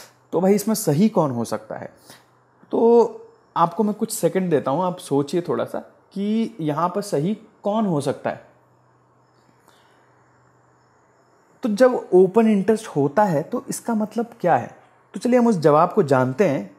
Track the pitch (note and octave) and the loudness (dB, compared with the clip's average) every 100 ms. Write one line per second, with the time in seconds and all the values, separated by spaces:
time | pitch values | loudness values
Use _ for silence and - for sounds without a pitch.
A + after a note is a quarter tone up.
0 | - _ _ D#3 F#3+ G3+ G#3+ G#3+ - C#3+ | -20 _ _ -2 2 2 0 -4 0 2
1 | A3 G#3 D3+ A#2+ A2 G#2+ - - - - | 2 2 -2 -2 -6 -8 -10 -14 -14 -20
2 | - - _ _ _ _ _ - A3+ A#3 | -20 -20 _ _ _ _ _ 0 4 4
3 | A3 - - _ _ A3+ A3+ - G#3 G3+ | 4 -2 -20 _ _ -2 -2 0 -4 -4
4 | G#3+ - E3 F#3+ F#3 C#3+ C3 C#3+ F3+ F3 | -6 -2 -2 -2 0 -2 0 -2 -4 -6
5 | - C#3+ C#3+ F3+ E3+ A#2 A#2 - - _ | -4 -4 -2 -4 -4 -4 -6 -8 -14 _
6 | _ G3 G3+ A3 A3+ - D3+ D3 F3 G3 | _ -8 -4 -4 -4 -6 -6 -4 -4 -4
7 | G3 D3 E3 G#3+ - _ G#3 G#3+ G#3 D3+ | -4 -4 -2 -6 -10 _ -4 -2 -2 -2
8 | C3+ B2 A#2+ - - _ _ _ _ _ | -4 -6 -6 -10 -14 _ _ _ _ _
9 | _ _ _ _ _ _ _ _ _ _ | _ _ _ _ _ _ _ _ _ _
10 | _ _ _ _ _ _ _ _ _ _ | _ _ _ _ _ _ _ _ _ _
11 | _ _ _ _ _ _ A#3+ G3+ B3+ B3 | _ _ _ _ _ _ -4 2 2 2
12 | - F3+ F#3 A3+ A3 G3+ F#3+ A3 - D3 | 2 4 6 4 4 2 2 -2 -2 -2
13 | C#3+ D3+ D3+ C#3+ D#3+ B3+ - - - A3 | 0 2 2 0 -4 -8 -8 -10 -4 -4
14 | G#3 G#3+ - - F3 C#3 G2+ - _ _ | -4 -6 -8 -4 0 0 -2 -14 _ _
15 | _ G3 B3 B3 A#3 F#3+ D3+ D3 F3 G#3 | _ -6 0 2 4 4 4 4 4 2
16 | D3 C3 B2+ C3+ F#3+ C#3 G3 | 2 2 2 0 0 0 -6